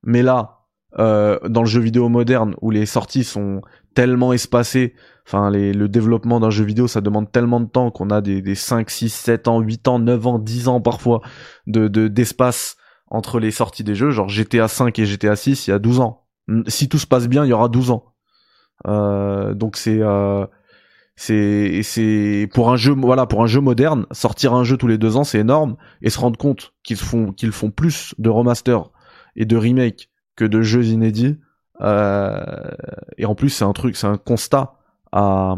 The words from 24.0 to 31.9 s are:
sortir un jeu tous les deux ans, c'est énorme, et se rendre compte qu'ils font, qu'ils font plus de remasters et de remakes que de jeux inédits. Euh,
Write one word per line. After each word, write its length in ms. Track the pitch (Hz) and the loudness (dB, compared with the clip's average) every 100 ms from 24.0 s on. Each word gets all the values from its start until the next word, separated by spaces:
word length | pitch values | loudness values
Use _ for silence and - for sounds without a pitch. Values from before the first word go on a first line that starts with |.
| 101 | -4
sortir 420 | 107 117 104 135 | -4 -4 0 0
un 100 | 120 | 2
jeu 120 | 120 131 | 2 0
tous 120 | 123 | 2
les 100 | 110 | 2
deux 180 | 113 113 | 2 0
ans, 60 | |
c'est 160 | 143 107 | 0 0
énorme, 380 | 107 147 151 110 - _ | 2 2 0 -6 -14 _
et 80 | - | -4
se 100 | - | 0
rendre 180 | 123 110 | -2 0
compte 360 | 143 135 - _ | -2 -2 -8 _
qu'ils 140 | - 107 | -8 -8
font, 340 | - 117 107 | -4 -2 -2
qu'ils 200 | 98 113 | -2 -6
font 180 | 104 107 | -4 -6
plus 460 | - 165 147 - - | -2 -2 -2 -10 -4
de 120 | 110 | 0
remasters 600 | 110 120 120 - 117 78 _ _ - _ - | 2 2 0 0 0 -2 _ _ -20 _ -6
et 100 | 110 | 0
de 100 | 117 | 2
remakes 540 | 110 127 123 101 - _ _ - | 2 2 0 -2 -16 _ _ -2
que 100 | 110 | 0
de 180 | 110 | 2
jeux 220 | 110 117 117 | 2 2 2
inédits. 520 | 113 113 107 123 151 _ _ _ _ | 2 0 2 0 -2 _ _ _ _
Euh, 880 | 101 | -2